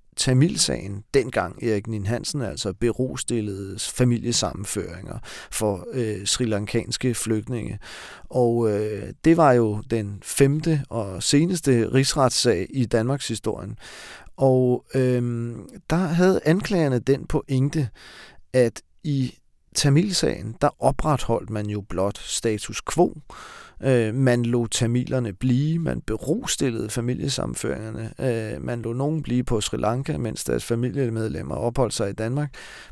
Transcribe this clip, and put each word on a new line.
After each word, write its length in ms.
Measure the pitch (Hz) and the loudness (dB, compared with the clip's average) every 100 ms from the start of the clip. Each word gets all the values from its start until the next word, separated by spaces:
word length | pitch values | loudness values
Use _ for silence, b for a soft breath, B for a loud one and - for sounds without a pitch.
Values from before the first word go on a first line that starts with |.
| _ - | _ -4
Tamilsagen, 880 | - 127 170 185 - 62 95 101 - | 2 6 6 4 0 -2 -6 -12 0
dengang 480 | 139 123 110 92 - | 0 2 -2 -2 -4
Erik 260 | 117 104 107 | 0 0 -2
Ninn-Hansen 540 | 107 98 120 - 147 | -4 -2 -4 -4 -4
altså 300 | 113 - 98 - | -6 -4 -6 0
berostillede 960 | 120 110 127 131 - 120 104 98 98 98 | 0 0 -2 -2 -4 -2 -2 -6 -8 -8
familiesammenføringer 1400 | - - 123 117 117 120 104 - 95 104 90 87 90 110 B B B | -8 2 2 4 0 0 -2 -4 -6 -4 -6 -8 -10 -12 B B B
for, 360 | - 107 92 90 | -2 0 -2 -4
øh, 340 | 131 110 104 101 | -4 -2 -2 -2
sri 180 | - | 0
lankanske 680 | 117 101 107 117 - - 131 | 0 -2 0 -2 -2 -2 -2
flygtninge. 640 | 113 113 110 107 120 - 98 B B B B B | -2 0 -2 -2 -6 -6 -10 B B B B B
Og, 400 | 127 120 120 113 | 2 2 4 2
øh, 320 | 104 107 104 113 - | 2 -2 -4 -8 0
det 120 | 160 165 | 4 6
var 160 | 147 | 8
jo 300 | 123 110 104 - | 8 4 0 -2
den 280 | 117 101 101 | -2 -2 -8
femte 640 | - - 139 151 165 151 - | -6 4 4 4 0 0 -2
og 320 | 113 101 90 | -6 -6 -6
seneste 720 | - 147 170 175 139 120 113 | 2 4 4 0 2 4 4
rigsretssag 720 | 131 135 151 127 - 123 90 92 | 2 2 2 2 4 2 2 0
i 140 | 135 | -2
Danmarks 440 | 113 117 120 139 - | 0 2 0 -2 -4
historie. 400 | 110 113 101 95 110 B B B B B - | -4 -4 -6 -8 -12 B B B B B 2
Og, 480 | 135 127 127 123 - | 4 6 4 2 0
øhm, 720 | 135 127 123 120 120 120 117 - - - | 0 2 2 0 -2 -6 -8 -14 -16 -2
der 60 | 165 | 0
havde 440 | 180 170 185 - | 2 4 6 6
anklagerne 540 | 156 185 - 185 147 123 | 4 2 2 2 2 2
den 280 | 131 139 - | 2 0 2
pointe, 640 | 151 - 131 139 160 127 B B B B B - | -2 0 0 2 0 -4 B B B B B -2
at 300 | 127 117 - _ _ | 2 2 0 _ _
i 300 | 151 139 123 - _ _ _ | -2 0 -2 -4 _ _ _
Tamilsagen, 840 | - 143 143 202 180 67 - 107 113 | 0 4 4 4 2 0 -2 -8 0
der 220 | 143 - | 0 2
opretholdt 680 | 127 - 156 131 - 117 - | 0 0 0 0 2 -2 -2
man 160 | 107 104 | -6 -4
jo 140 | 104 | -6
blot 380 | 101 87 101 - | -4 -2 -2 -2
status 640 | - - 117 107 - 107 - | -8 -2 0 -2 -4 -8 -4
quo. 200 | 156 - 147 - B B B B B | 2 2 2 -16 B B B B B
Øh, 320 | 135 123 110 | 2 4 2
man 280 | 127 131 120 | 2 4 4
lod 260 | 120 120 113 | 2 0 0
tamilerne 640 | - 117 123 - 127 113 | 0 2 2 0 -2 -2
blive, 460 | 92 127 123 151 165 | -2 2 2 2 0
man 220 | 147 120 | -2 -4
berostillede 920 | - 110 131 208 - - 135 113 110 | -4 -4 -2 -2 -2 -2 -2 -2 -4
familiesammenføringerne, 1200 | 120 120 127 139 131 120 123 - - 110 113 113 - | -4 -2 -2 -2 -2 -4 -4 -6 -6 -8 -10 -10 -4
øh, 440 | 131 113 107 120 | -2 -2 -4 -6
man 180 | - 120 | -6 -6
lod 120 | 110 | -6
nogen 280 | 120 143 160 | -2 -2 -2
blive 220 | 143 123 | -2 -2
på 160 | 123 113 | 0 0
Sri 180 | - 117 | -2 -2
Lanka, 380 | 107 123 139 - | -2 -2 -4 -4
mens 280 | 113 - | -4 -6
deres 200 | - 60 | -2 -2
familiemedlemmer 880 | - 117 123 139 123 110 110 - - | 0 -2 -2 0 -2 -2 -4 -4 -6
opholdt 400 | - 117 117 113 | -4 -2 0 0
sig 160 | - 101 | 0 -4
i 20 | |
Danmark. 420 | 98 113 139 143 B B B B | -2 -4 -2 -4 B B B B